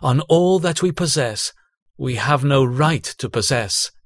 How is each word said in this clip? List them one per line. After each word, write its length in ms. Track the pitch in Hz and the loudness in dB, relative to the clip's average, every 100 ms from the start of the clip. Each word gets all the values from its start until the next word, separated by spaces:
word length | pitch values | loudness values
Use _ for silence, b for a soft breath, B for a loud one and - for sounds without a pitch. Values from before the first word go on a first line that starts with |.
on 220 | 135 127 | 0 0
all 360 | - 165 180 185 | 4 4 4 2
that 200 | 170 156 | 0 0
we 100 | 185 | -2
possess." 600 | 139 170 156 120 104 - - _ _ _ - | -2 -2 0 -2 -4 -8 -10 _ _ _ -8
We 140 | 131 | -6
have 300 | 117 120 147 | -4 0 0
no 180 | 143 139 | 2 2
right 380 | 127 127 151 160 - - | 2 2 0 0 -4 -10
to 100 | 113 | -6
possess, 600 | 117 104 123 104 - - - | -2 0 0 -2 -4 -4 -8